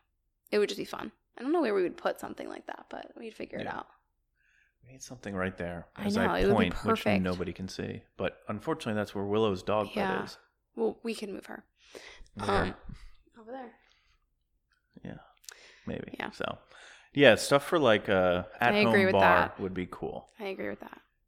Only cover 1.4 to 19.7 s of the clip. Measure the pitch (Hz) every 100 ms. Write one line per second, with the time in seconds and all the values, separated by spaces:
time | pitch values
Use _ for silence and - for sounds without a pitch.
1.4 | 269 339 269 202 175 - - - 196 -
2.4 | - 50 - - - - - - 226 -
3.4 | - - - 87 - _ _ _ _ _
4.4 | _ _ _ _ 120 131 - 123 107 98
5.4 | 92 95 87 87 - - 202 208 208 175
6.4 | 185 208 180 - 214 226 - 98 92 90
7.4 | 90 87 190 - 98 104 - - 95 -
8.4 | - 107 156 156 123 107 101 104 101 104
9.4 | 110 92 92 107 101 - 196 190 190 -
10.4 | _ _ _ - 220 - 233 220 208 190
11.4 | - - - _ - - - - - -
12.4 | 180 196 185 - - - - - _ -
13.4 | 220 262 247 - _ _ _ _ _ _
14.4 | _ _ _ _ _ - - - - _
15.4 | - - - - - - - - - -
16.4 | - - - - - - _ - 139 107
17.4 | - 143 - 175 135 107 101 98 92 87
18.4 | 90 - 120 208 214 208 190 196 - 175
19.4 | - - 98